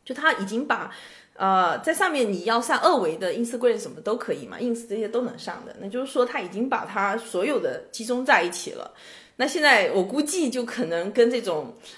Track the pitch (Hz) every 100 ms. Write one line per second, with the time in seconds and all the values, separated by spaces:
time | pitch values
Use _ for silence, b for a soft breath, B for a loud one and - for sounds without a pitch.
0 | - 254 311 233 196 220 294 233 - B
1 | B B B - 190 190 180 143 - 330
2 | 370 302 220 185 180 226 247 277 320 302
3 | 175 160 185 190 233 247 240 208 - -
4 | - 240 - 143 120 87 240 233 233 208
5 | 214 233 254 - - 180 - - 196 233
6 | 269 277 247 269 180 190 262 233 - 202
7 | 196 220 - 180 233 254 170 - - -
8 | 226 247 262 220 175 175 - - - B
9 | B B B - 269 330 294 240 175 190
10 | 185 269 294 370 285 247 233 - 160 170
11 | 185 247 233 247 196 156 131 - B